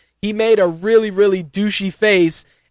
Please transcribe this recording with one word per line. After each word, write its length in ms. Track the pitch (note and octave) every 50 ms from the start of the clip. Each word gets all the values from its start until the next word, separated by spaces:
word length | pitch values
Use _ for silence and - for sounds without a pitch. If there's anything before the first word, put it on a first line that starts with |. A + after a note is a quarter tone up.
| _ _ _ -
he 140 | - G#3 G#3+
made 260 | G#3 A3 A3+ A3+ G#3
a 80 | F#3+ F3
really, 440 | E3 D#3+ F3 G#3+ A3+ A3+ A3+ G#3+
really 320 | F#3+ F#3 G#3 G#3 F#3+ F#3+ F3
douchey 500 | D3 - F#3+ G#3 G#3+ G3 - G3 G3 -
face, 500 | - G#3+ G#3+ G3+ F#3 F3 E3 D#3+ - - _ _ _ _ _